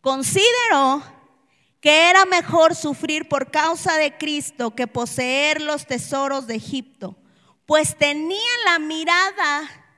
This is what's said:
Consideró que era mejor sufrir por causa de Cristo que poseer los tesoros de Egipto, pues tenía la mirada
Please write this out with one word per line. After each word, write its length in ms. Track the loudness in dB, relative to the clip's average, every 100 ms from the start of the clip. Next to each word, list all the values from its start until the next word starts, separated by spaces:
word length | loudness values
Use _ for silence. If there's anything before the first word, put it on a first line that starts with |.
Consideró 1000 | -2 -2 -2 2 2 2 2 2 2 0 -6 -20 _ _ _ _ _ _
que 280 | 2 4 6
era 140 | 6
mejor 520 | 6 2 2 4 4 4
sufrir 520 | -6 -6 -4 -4 -2
por 220 | -4 -2
causa 460 | -2 0 -2 -2 0
de 200 | -2 -4
Cristo 600 | -6 -6 -8 -8 -8 -6
que 100 | -6
poseer 760 | -4 -6 -4 -2 0 0 -2
los 260 | -2 -6 -6
tesoros 600 | -8 -6 -4 -2 -4 -6
de 80 |
Egipto, 640 | -10 -6 -8 -10 _ -16 -16 _ _ _ _ _
pues 300 | 2 2 0
tenía 420 | 0 0 -4 -4 -2 -2 0
la 120 | 0
mirada 840 | -2 -6 0 2 2 0 -2 -2 -6 -18 _